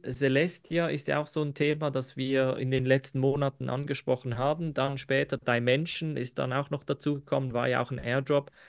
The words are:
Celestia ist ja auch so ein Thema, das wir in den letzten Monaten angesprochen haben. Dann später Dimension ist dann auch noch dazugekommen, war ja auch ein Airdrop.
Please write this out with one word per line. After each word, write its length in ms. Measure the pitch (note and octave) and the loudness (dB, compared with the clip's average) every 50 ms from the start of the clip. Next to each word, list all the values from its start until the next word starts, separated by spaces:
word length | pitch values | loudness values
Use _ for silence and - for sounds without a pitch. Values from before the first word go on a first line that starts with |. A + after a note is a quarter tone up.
| - - | -6 -8
Celestia 800 | B2+ B2+ C#3 C3+ C3 C#3 E3 F3+ E3+ - _ - E3 E3+ E3+ | -4 0 2 4 4 4 2 2 -2 -8 _ -2 0 0 0
ist 220 | D#3+ D3 C#3+ - D3 | 0 -2 -2 -2 0
ja 100 | C#3+ D3 | 0 0
auch 60 | D3+ | 0
so 160 | - - D#3 D3+ | -2 -2 -2 -2
ein 120 | D3 C#3+ | -2 0
Thema, 360 | - D3 D3 D3+ D3+ D#3 D3 | 0 2 2 2 0 -2 -2
das 260 | C3 C3+ C3 - - | -2 -2 -4 -4 -6
wir 400 | C3+ C3 C3+ C3+ C3+ C3 C3 B2+ | -4 -2 0 2 2 2 2 0
in 140 | - C3 C3 | 0 0 0
den 160 | C3 C3 B2+ | 0 2 4
letzten 320 | B2+ C3 C3+ C3+ - - C3+ | 4 4 4 2 0 -2 0
Monaten 500 | C3 C3+ C3+ C#3 C#3 C#3 - - B2+ B2+ | 2 2 2 2 0 0 -2 -4 -4 -4
angesprochen 720 | B2 C3+ C#3+ C#3+ C#3+ - - - B2+ B2+ - B2+ A#2 A2+ | -2 -4 -2 -4 -6 -4 0 0 0 0 0 -6 -4 0
haben. 360 | C3 C#3+ D3+ E3 E3+ D#3+ C3+ | 0 0 0 0 -2 -4 -2
Dann 220 | C#3+ C3+ C#3 C#3 | 0 0 0 -2
später 420 | C3 - - C3+ C3+ C#3+ - C#3 A#2+ | -4 -2 0 0 0 2 0 -4 -4
Dimension 800 | - - A#2+ A#2+ A#2+ B2 B2+ C#3+ E3 E3+ - - E3 D#3 D3 | 0 0 0 2 4 4 4 2 2 -2 -4 -4 -4 -4 -4
ist 220 | C3 B2 B2+ - C#3 | -4 -4 -4 -4 -4
dann 140 | C3+ B2+ B2+ | -2 -2 0
auch 180 | C#3 C#3+ - | -2 -2 -2
noch 140 | D3+ C#3 - | -4 -6 -2
dazugekommen, 680 | - C#3+ - - D3 D3 C#3 C#3 - C#3+ C#3 C3+ B2+ A#2 | -4 -4 -2 0 -2 -2 -2 -2 -2 -2 0 0 0 -2
war 160 | A#2+ B2 B2+ | 0 0 2
ja 140 | B2 B2 B2 | 2 2 0
auch 80 | - | 0
ein 80 | C3 A#2+ | -4 -6
Airdrop. 540 | A#2 A#2+ B2 C3+ C3+ - D3 C#3+ C#3+ - _ - - | -4 -2 -2 -2 0 2 0 0 0 -2 _ -20 -20